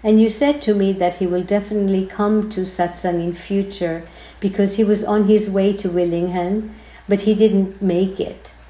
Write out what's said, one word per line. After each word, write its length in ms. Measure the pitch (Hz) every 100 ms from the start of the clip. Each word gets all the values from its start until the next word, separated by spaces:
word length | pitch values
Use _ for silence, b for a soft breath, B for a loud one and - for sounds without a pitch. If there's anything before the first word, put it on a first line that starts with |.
And 200 | 214 220
you 80 | 226
said 320 | - 285 294
to 120 | -
me 200 | 202 196
that 220 | 185 175 175
he 120 | 185
will 160 | 180
definitely 640 | 180 202 202 214 196 190 190
come 440 | - 208 214 214
to 100 | 190
satsang 600 | 185 - 175 - 180 175
in 120 | 175
future 760 | 170 - 196 196 - 175 165 165 B B B
because 380 | 202 196 196 208
he 60 | 214
was 180 | 208
on 220 | - 208 202
his 260 | 214 202
way 200 | 196 196
to 160 | 196 190
Willingen, 800 | 170 175 170 180 180 175 214 220 B B B -
but 120 | 196
he 140 | 208 214
didn't 460 | 220 196 190 -
make 380 | 196 175 190 -
it. 340 | - - - -